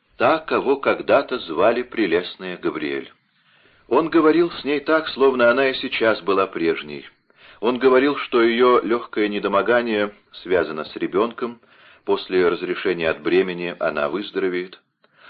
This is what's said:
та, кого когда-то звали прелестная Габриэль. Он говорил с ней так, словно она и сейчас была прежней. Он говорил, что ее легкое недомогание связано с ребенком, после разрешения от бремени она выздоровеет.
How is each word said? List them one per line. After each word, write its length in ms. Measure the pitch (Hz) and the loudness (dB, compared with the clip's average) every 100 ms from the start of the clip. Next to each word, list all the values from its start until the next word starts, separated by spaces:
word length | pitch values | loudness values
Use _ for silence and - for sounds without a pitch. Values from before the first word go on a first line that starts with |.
| _ - | _ -2
та, 220 | 120 160 | 2 2
кого 380 | - 123 95 139 | 0 -2 0 0
когда-то 640 | 127 101 - 98 71 123 | 0 -2 2 2 2 -6
звали 440 | 82 78 101 120 | -6 0 2 2
прелестная 760 | 123 - 101 82 90 - 92 90 | -4 -2 0 0 -2 -10 -12 -6
Габриэль. 540 | 85 73 73 69 65 _ _ _ _ _ _ _ _ | -6 -4 -6 -6 -10 _ _ _ _ _ _ _ _
Он 220 | 127 160 | -2 2
говорил 420 | 165 156 160 170 | 4 4 4 2
с 120 | - | -2
ней 160 | 131 143 | -4 -4
так, 280 | 143 156 156 | 0 0 -2
словно 400 | - 135 127 120 | 2 2 4 4
она 200 | 123 135 | 4 0
и 40 | 131 | -2
сейчас 460 | 127 - 113 104 | -6 0 0 0
была 260 | 85 95 95 | 0 0 0
прежней. 580 | 87 82 78 76 71 - _ _ _ - - | 0 -2 -2 -6 -14 -16 _ _ _ -20 -6
Он 180 | 110 127 | -4 2
говорил, 400 | 131 127 139 139 | 4 4 4 0
что 240 | - 123 | -2 2
ее 400 | 117 117 127 120 | 2 4 4 4
легкое 480 | 98 120 - - 104 | 2 -2 -4 -4 -2
недомогание 840 | 104 95 98 98 120 120 107 104 104 _ | -2 0 0 2 2 2 0 -2 -6 _
связано 520 | - 87 90 80 78 | -18 -2 0 0 -4
с 120 | 78 - | -10 -6
ребенком, 640 | 80 87 117 113 120 120 _ _ - - | -4 0 -2 -2 -8 -10 _ _ -20 -14
после 420 | - 98 - 92 87 | -4 -4 -2 0 2
разрешения 600 | 85 90 87 98 87 82 | 0 -4 -4 -2 -2 -2
от 120 | 80 | -2
бремени 540 | - 87 95 87 87 87 | 0 2 2 -4 -8 -4
она 300 | 82 76 73 | -4 -2 -4
выздоровеет. 720 | 85 101 95 95 90 92 - _ _ _ _ - | -4 -6 -4 -4 -4 -8 -14 _ _ _ _ -20